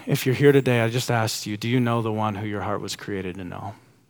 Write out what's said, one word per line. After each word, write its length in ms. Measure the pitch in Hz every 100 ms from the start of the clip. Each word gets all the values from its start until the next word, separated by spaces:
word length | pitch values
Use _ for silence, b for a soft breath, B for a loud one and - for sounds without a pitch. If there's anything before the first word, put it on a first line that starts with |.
| -
If 200 | - 131
you're 100 | 110
here 180 | 143
today, 260 | 139 127 120
I 100 | 113
just 220 | 123 -
asked 340 | 117 110 - 104
you, 120 | 104
do 100 | 113
you 140 | 127
know 200 | 120 117
the 120 | 113
one 220 | 107 107 98
who 120 | 107
your 140 | 104
heart 180 | 95 101
was 160 | 101 -
created 400 | - 98 92 92
to 80 |
know? 300 | 87 98 104 104 b b _